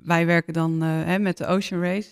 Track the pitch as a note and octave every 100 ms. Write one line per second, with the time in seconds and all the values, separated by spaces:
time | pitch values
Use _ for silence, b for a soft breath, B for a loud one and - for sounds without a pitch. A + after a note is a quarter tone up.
0 | - E3+ E3+ E3+ E3 E3 E3 D#3+ D#3+ D#3+
1 | E3 F#3 G3 F3 - F#3 - F3 F3+ G3
2 | G#3